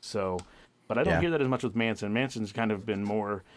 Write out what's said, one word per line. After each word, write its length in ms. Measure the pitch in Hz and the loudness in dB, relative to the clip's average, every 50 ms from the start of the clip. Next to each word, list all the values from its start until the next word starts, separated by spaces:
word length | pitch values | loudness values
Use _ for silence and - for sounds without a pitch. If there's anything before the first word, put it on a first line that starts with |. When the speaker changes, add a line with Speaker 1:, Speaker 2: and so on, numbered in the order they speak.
Speaker 1:
So, 380 | - - - 104 95 95 90 90 - - - - - - _ _ _ | -12 -6 -4 -2 -2 0 -2 -4 -6 -10 -16 -20 -20 -20 _ _ _
but 100 | - 110 | -2 0
I 60 | 117 - | 0 2
don't 100 | - 165 | 4 4
Speaker 2:
Yeah. 60 | 160 | 4
Speaker 1:
hear 100 | 170 170 | 4 2
that 100 | 165 151 | 2 2
as 60 | 139 127 | 2 2
much 140 | 131 123 - | 2 0 0
with 120 | 117 98 | 0 0
Manson. 380 | 117 113 113 107 - 107 101 107 | 2 2 2 2 0 -2 0 0
Manson's 360 | 120 131 131 - 113 110 101 | 0 0 0 -2 -4 -6 -4
kind 200 | 107 120 113 110 | -2 -2 0 0
of 140 | 107 98 98 | 0 0 -2
been 180 | 110 104 98 101 | -2 -2 -2 0
more, 400 | 101 104 107 104 101 104 95 - - - | 0 0 0 0 -2 -4 -6 -6 -12 -20